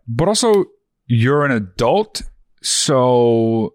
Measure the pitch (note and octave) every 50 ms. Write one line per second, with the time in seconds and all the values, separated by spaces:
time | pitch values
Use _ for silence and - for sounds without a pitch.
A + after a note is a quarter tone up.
0 | - A#2 A2+ A#2+ D#3+ G3 G#3+ - B3 A3+ G#3+ G3 E3 - _ _ _ _ _ _
1 | _ - A#2+ A2+ A2+ B2+ C#3+ D3 D3 C#3 C3 A2 G#2 F#2 - - A#2+ A#2+ D#3+ G3+
2 | G#3+ - - - - - - _ _ _ _ _ - - - - - - C#3 C3
3 | B2 B2+ B2+ A#2+ A#2+ A#2 A#2 A#2 A2+ A2+ A2+ A2+ G#2+ -